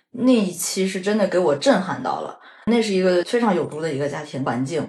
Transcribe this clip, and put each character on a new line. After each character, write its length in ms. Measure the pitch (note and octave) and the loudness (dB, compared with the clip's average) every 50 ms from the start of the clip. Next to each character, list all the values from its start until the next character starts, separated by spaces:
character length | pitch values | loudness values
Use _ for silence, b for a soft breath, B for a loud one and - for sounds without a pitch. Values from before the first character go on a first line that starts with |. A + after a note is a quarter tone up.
| B _ | B _
那 220 | - - A3+ C4 B3+ | -6 0 2 4 4
一 180 | A3 G3 F3+ | 4 2 0
期 340 | E3 - - - - G3 F#3+ | -4 -6 -8 -6 -2 -2 -2
是 140 | F#3+ G3 F#3+ | -2 -2 -4
真 180 | F3+ G3+ G#3+ A3 | -2 0 2 2
的 80 | G3 - | 0 2
给 120 | - F3+ | 2 2
我 160 | F3+ D#3 C#3+ | 2 2 0
震 260 | C#3+ - C#4 B3 F#3 | 2 4 4 4 4
撼 220 | F#3 F3+ C3+ A#2+ C3 | 2 -2 -6 -6 -4
到 160 | - - D#2 | -4 -4 -4
了。 180 | D2+ - - b b b b b b | -6 -10 -12 b b b b b b
那 160 | G#3+ A#3 A#3 | 2 2 2
是 100 | G#3+ G#3 | 2 2
一 100 | F#3+ F#3 | 0 2
个 220 | F#3 F#3 F3+ F3 F3 | 4 4 4 2 2
非 160 | - - A#3+ | 0 0 2
常 160 | A#3+ G#3+ F#3 | 2 2 2
有 100 | E3 C#3 | 0 -2
毒 140 | C3+ C#3+ D3+ | -4 -6 -6
的 140 | E3 D#3+ C#3 | -6 -4 -4
一 40 | C3+ | -2
个 120 | D3 C#3+ | -4 -4
家 140 | D#3 D#3+ D3+ | -4 -6 -10
庭 200 | - - C3 C3 | -8 -8 -4 -4
环 220 | C#3+ A#2 A#2+ C3+ | -2 -2 -2 -4
境， 200 | C#3 E3 D3 - | -2 -2 -4 -4